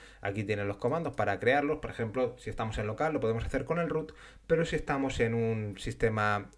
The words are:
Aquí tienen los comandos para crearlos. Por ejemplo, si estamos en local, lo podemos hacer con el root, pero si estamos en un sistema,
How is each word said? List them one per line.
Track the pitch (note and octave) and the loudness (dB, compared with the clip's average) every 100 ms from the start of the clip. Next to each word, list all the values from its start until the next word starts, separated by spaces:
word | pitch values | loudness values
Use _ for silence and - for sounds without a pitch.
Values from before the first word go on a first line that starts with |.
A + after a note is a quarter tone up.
| - - | -20 -8
Aquí | G2+ G#2 | -4 -2
tienen | G2+ G2+ G2+ | 0 0 -2
los | G2+ | -2
comandos | B2 D#3+ D3+ | 0 0 -2
para | - G2+ F#2+ | -2 0 2
crearlos. | A2+ C#3 C#3+ D3 | 4 4 2 -2
Por | - | -4
ejemplo, | A2 A2 B2+ B2 - | -4 -2 0 0 -2
si | A2+ | -8
estamos | - A2+ A#2+ | -4 -4 -2
en | G#2 | -2
local, | A2 D#3 | 0 0
lo | D3 | 2
podemos | A2 A2+ - | 2 0 0
hacer | C3+ | -2
con | B2+ E3 | -2 -2
el | E3 | 0
root, | D#3 - - - - - | -2 -4 -12 -20 -8 2
pero | E3 E3 | 2 2
si | D#3 | -2
estamos | - C#3 C3+ B2+ | 0 0 0 2
en | A#2 | 2
un | A#2 A2+ A2 G#2 F#2+ | 2 2 0 -4 -6
sistema, | A2+ - A2+ G#2+ G#2 G#2 G2 | -8 0 2 4 2 2 -2